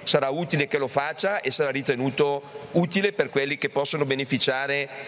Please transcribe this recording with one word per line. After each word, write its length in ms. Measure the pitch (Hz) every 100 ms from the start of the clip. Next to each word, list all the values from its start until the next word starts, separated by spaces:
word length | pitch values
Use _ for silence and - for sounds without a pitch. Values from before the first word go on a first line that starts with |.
sarà 260 | - 151 135
utile 380 | 151 175 151 143
che 100 | 147
lo 100 | 131
faccia 540 | 139 147 160 190 202
e 100 | 131
sarà 180 | 131 143
ritenuto 1000 | 135 135 123 135 135 143 143 143 - -
utile 420 | 165 175 196 202
per 160 | 196 135
quelli 280 | 139 139 143
che 120 | -
possono 360 | 143 139 156 139
beneficiare 840 | 135 139 127 - 131 139 139 139 -